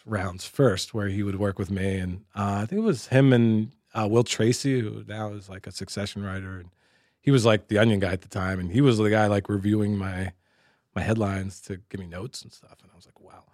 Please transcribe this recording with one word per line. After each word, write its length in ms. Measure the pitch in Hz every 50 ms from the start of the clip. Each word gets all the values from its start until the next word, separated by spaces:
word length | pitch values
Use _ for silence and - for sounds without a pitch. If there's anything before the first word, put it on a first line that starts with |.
| -
rounds 380 | 110 110 98 95 92 90 92 -
first 500 | - - - 139 117 95 - - - -
where 140 | 107 101 98
he 140 | 98 104
would 140 | 101 101 95
work 220 | 95 104 98 92 -
with 120 | 95 85
me, 260 | 98 95 95 98 95 92
and, 260 | 90 90 90 98 - _ -
uh, 240 | 101 101 101 101 101
I 40 | 107
think 140 | 113 190 214
it 40 | 226
was 240 | 220 143 113 - -
him 240 | 131 135 139 131
and, 400 | 127 120 117 113 110 107 110 110 - _ _ _ -
uh, 120 | 113 107 101
Will 140 | 110 120 113
Tracy, 560 | - - - 110 117 123 - - 139 131 123
who 240 | 110 104 107 110 104
now 260 | 98 104 110 107 104
is, 160 | 104 101 95 98
like, 180 | 92 98 -
a 60 | 98
Succession 500 | - - 98 - - 101 101 - - 101 101
writer, 340 | 95 95 95 95 92 92 90
and 120 | 87 90 _ _ _ _ _ _ _ _ _ _
he 100 | - 143
was, 120 | 139 127 107
like, 240 | 113 107 101 - -
the 100 | 110 101
Onion 220 | 113 117 104 95
guy 120 | 98 87
at 100 | 95 92
the 60 | - -
time, 300 | - 101 92 95 95 92
and 120 | 90 85
he 80 | 95 131
was 180 | 143 131 113 107
the 120 | 107 104
guy, 160 | 107 107 107
like, 220 | 104 104 101 - -
reviewing 480 | 104 98 95 104 107 107 104 104 104
my, 360 | 98 95 95 92 92 95 90 - _ _ _ _ _ _ _ _ _ _ _ -
my 80 | 95
headlines 580 | 87 104 113 110 101 98 98 95 95 98 - -
to 180 | - - 98 92 - _
give 120 | - 95
me 60 | 90
notes 360 | 85 87 92 110 - - -
and 100 | - 110
stuff. 260 | - - _ _ _ _
And 80 | 95 92 _ 90 _ _ _ _ 95 92 - - _ _